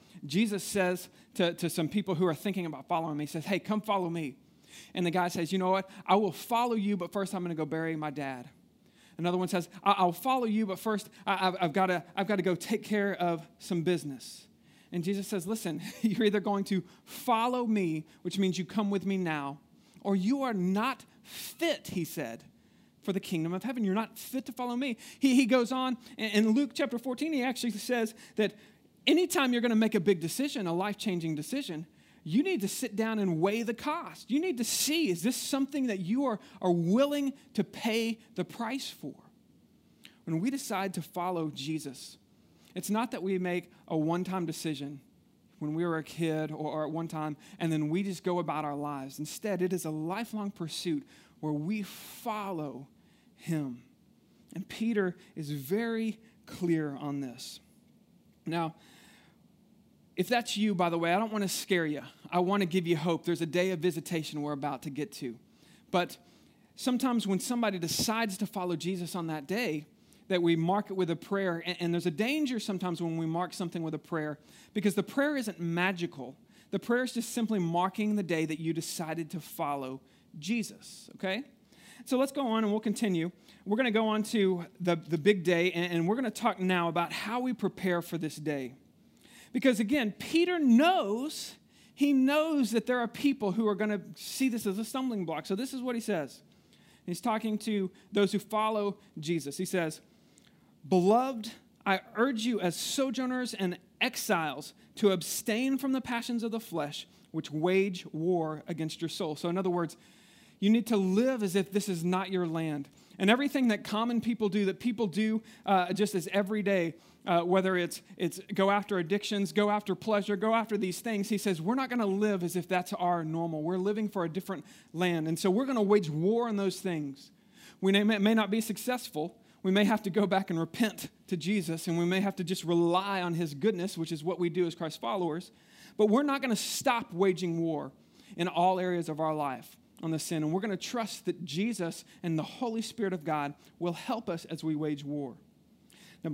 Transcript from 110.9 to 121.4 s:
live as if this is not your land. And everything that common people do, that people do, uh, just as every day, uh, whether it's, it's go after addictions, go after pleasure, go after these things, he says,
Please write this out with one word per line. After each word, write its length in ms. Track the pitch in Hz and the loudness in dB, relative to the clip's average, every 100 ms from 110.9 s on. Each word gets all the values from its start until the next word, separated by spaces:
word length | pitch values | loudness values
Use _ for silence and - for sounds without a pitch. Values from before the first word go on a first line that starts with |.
| 214 | 2
live 460 | 190 190 254 254 | 4 4 2 2
as 140 | 202 190 | 0 0
if 160 | 190 | 0
this 160 | 202 202 | 0 0
is 160 | 170 | 0
not 260 | 175 185 190 | 2 0 0
your 160 | 185 170 | 0 0
land. 420 | 160 160 147 139 - - - | 0 -2 -4 -8 -16 -18 2
And 120 | 196 | 4
everything 380 | 240 285 285 247 | 6 4 2 4
that 140 | 208 | 2
common 380 | - 214 233 240 | 0 -2 0 0
people 280 | 220 233 214 | 0 0 0
do, 180 | 196 196 | 2 0
that 120 | 190 | 0
people 300 | 240 226 220 | -2 0 -2
do, 340 | 156 220 220 - - - | 0 0 0 -4 -8 2
uh, 260 | 190 180 | 2 4
just 220 | - 208 | 2 0
as 140 | 185 170 | 0 -2
every 300 | 190 202 214 | 0 0 0
day, 320 | 196 190 165 - - - - | 2 2 0 -4 -16 -8 0
uh, 160 | 170 | 2
whether 340 | 175 190 190 180 | 4 4 4 2
it's, 240 | 175 - - 190 | 0 -4 -14 -4
it's 240 | 175 - - | -4 -4 -4
go 160 | 196 196 | 2 4
after 280 | 202 196 196 | 2 0 -2
addictions, 540 | 160 202 - 208 190 | 0 -2 0 -2 0
go 160 | 208 208 | 2 2
after 260 | 208 208 | 2 -2
pleasure, 420 | 180 - 208 190 202 | -4 0 0 0 0
go 180 | 220 | 2
after 240 | 226 220 208 | 2 2 -2
these 220 | 185 165 | -2 -4
things, 280 | 233 214 196 | -2 -2 0
he 80 | |
says, 240 | 208 | 0